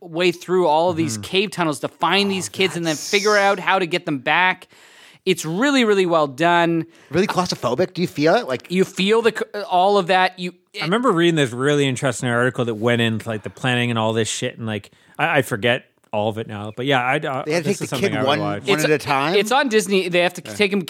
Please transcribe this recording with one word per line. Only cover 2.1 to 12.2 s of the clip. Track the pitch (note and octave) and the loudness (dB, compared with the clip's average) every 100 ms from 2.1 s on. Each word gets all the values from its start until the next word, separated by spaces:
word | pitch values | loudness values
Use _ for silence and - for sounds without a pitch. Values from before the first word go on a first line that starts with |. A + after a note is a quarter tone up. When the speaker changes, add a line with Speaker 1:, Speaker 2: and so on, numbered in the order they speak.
| F#3+ G3+ | 2 2
Speaker 3:
Oh, | |
Speaker 1:
these | F#3+ - | -2 -4
kids | - F#3+ E3+ | -2 -2 -2
and | E3 | -4
then | |
Speaker 3:
that's | D#3 - | -4 -2
Speaker 1:
figure | G3+ G3+ G#3 | 0 2 4
out | G3 G3+ | 4 2
how | E3+ F#3+ | 0 0
to | F#3 | 0
get | F3 - | -2 -2
them | C#3+ | -4
back. | B2 D#3 F#3 F#3 - - - - - - | 0 2 2 0 -8 -20 -20 -20 -20 -8
It's | - F3+ | -2 -2
really, | D#3 F3 C#4+ C4+ | -2 0 2 4
really | A3+ G3+ F3+ | 4 4 4
well | E3 D3 | 2 2
done. | B2+ E3+ F3 E3+ E3 D#3 - - | 2 2 4 4 0 -4 -10 -6
Speaker 3:
Really | D3+ G3+ | -2 0
claustrophobic? | - F3+ F3 B2 B2+ F3+ | 0 -2 -2 -2 0 -2
Do | - | -2
you | F3 | -4
feel | - D3+ G#3+ | 0 2 2
it? | F#3 | 0
Like | B2 - | -6 -2
Speaker 1:
You | F3+ | 0
feel | F#3 - F#3+ A3 | 0 0 2 2
the | A3+ - | 2 0
c-, | - G#3 | -4 -8
all | G3 F3+ F#3+ G3+ | -2 2 4 4
of | F3 | 4
that. | F#3 F#3 F#3 | 2 2 -2
You | F3+ - _ G3+ | -10 -10 _ -8
Speaker 2:
I | |
remember | D#3+ G#3 B3+ | -2 0 2
reading | E3+ E3+ | 2 4
this | E3 C3+ | 4 2
really | A#2+ C3+ D3 C#3 | 0 0 2 2
interesting | B2+ C#3 A#2+ | 0 -2 -2